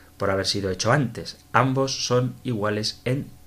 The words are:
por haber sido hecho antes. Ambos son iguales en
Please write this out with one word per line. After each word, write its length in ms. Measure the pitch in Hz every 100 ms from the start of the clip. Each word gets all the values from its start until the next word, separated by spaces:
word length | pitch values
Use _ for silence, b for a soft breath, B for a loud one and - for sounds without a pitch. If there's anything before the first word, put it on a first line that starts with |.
| B -
por 120 | 98
haber 160 | 98 95
sido 240 | 101 95
hecho 240 | 92 110
antes. 440 | 139 127 120 80 - -
Ambos 540 | - 131 131 135 - -
son 300 | 123 127 - 127
iguales 560 | 110 107 107 107 -
en 240 | 123 139 - -